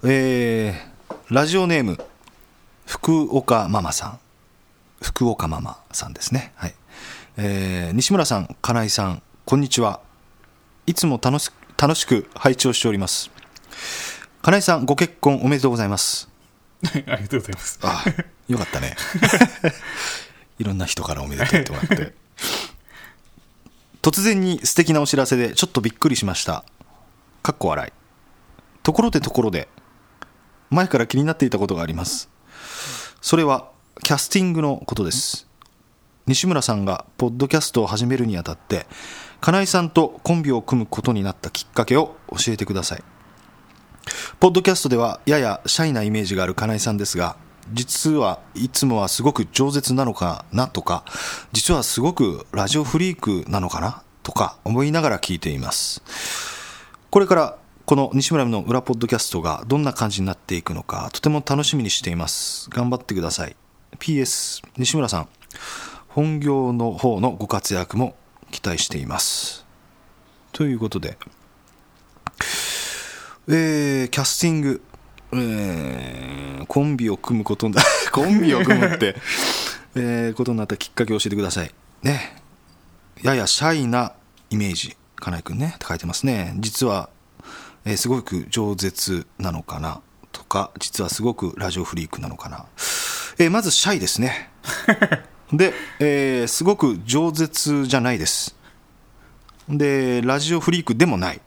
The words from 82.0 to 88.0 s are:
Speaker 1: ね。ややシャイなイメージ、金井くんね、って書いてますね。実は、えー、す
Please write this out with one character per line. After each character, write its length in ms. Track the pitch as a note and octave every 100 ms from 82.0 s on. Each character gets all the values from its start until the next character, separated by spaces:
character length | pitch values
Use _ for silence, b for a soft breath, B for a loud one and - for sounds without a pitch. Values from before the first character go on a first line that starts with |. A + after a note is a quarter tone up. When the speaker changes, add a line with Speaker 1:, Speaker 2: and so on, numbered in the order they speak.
Speaker 1:
ね。 340 | C3+ C#3+ - - - - _ - - - _ -
や 140 | B2 C3
や 120 | G2
シ 160 | -
ャ 120 | D3+ D#3+
イ 120 | B2+
な 260 | B2 A#2+ - _ _ _
イ 80 | G#2+
メ 120 | G2+
ー 60 | E2+
ジ、 200 | - - _ -
金 240 | - F2
井 40 |
く 100 | -
ん 40 | C3+
ね、 160 | D3+ -
っ 20 |
て 80 | -
書 80 | E2+
い 20 |
て 80 | E2+
ま 80 |
す 120 | E2+ C3+
ね。 280 | A#2 F2 F#2
実 300 | A2 - B2
は、 220 | G2 - _ _ _ B B B B -
え 80 |
ー、 40 |
す 100 | G2+